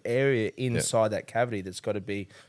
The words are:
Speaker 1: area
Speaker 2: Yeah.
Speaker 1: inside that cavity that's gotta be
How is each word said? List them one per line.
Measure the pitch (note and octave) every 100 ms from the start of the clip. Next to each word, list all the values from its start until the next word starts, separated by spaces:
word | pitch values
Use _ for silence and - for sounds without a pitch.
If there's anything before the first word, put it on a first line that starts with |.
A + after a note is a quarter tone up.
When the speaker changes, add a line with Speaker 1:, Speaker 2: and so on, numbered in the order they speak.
Speaker 1:
area | - B2 C#3 A#2+ G#2+ -
Speaker 2:
Yeah. | B2+
Speaker 1:
inside | A#2 - A2+ G#2+
that | G2+ -
cavity | A2+ B2 G#2
that's | F#2 F2+
gotta | A2+ G#2
be | G2+ G2+ F#2 -